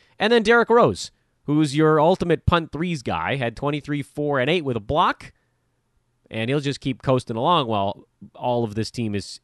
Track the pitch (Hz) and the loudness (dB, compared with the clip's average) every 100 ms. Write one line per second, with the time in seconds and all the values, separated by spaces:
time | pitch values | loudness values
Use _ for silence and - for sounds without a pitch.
0 | _ - 208 240 208 240 226 233 165 92 | _ -4 2 2 4 4 4 4 4 2
1 | - _ _ _ - 151 151 143 156 156 | -8 _ _ _ -2 0 0 2 4 4
2 | 156 185 175 156 - 170 160 147 180 160 | 4 2 0 -2 0 -2 -2 -6 -4 -4
3 | 117 85 85 139 120 110 143 151 143 147 | -4 -2 -2 -2 -4 -4 -4 -4 -4 -6
4 | 135 - 147 143 127 180 139 113 104 147 | -6 -6 -2 0 0 0 -2 -4 -2 0
5 | 202 285 - _ _ _ _ _ _ _ | 0 -2 -10 _ _ _ _ _ _ _
6 | _ _ _ 110 113 143 143 135 139 120 | _ _ _ -6 -2 -2 -2 -4 -6 -4
7 | - 127 - 110 143 175 120 104 98 - | 0 0 0 -4 0 0 0 -2 -2 -6
8 | - _ 101 - 123 120 113 104 107 - | -14 _ -20 -10 -4 -2 -2 -4 -6 -6
9 | 113 101 - - | -4 -4 -8 -12